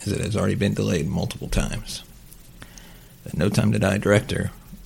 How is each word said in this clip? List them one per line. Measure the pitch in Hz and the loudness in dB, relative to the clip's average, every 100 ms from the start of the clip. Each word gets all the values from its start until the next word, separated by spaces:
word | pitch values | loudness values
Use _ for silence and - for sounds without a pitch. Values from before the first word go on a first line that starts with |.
as | - | -4
it | - | -2
has | - 104 | 0 0
already | 95 | 0
been | 98 101 | 2 2
delayed | 104 104 95 78 | 2 0 0 0
multiple | 87 85 - - | -2 -2 -6 -2
times. | - - - - - - - - - - - - - - - - - | 0 0 -4 -8 -12 -12 -20 -20 -20 -20 -20 -20 -20 -20 -20 -20 -16
The | - - | -8 0
No | 95 | 2
Time | 104 107 | 2 2
to | 110 | 4
Die | 95 101 | 2 2
director, | - 104 - - - - - - | 6 4 4 -2 -2 -6 -16 -18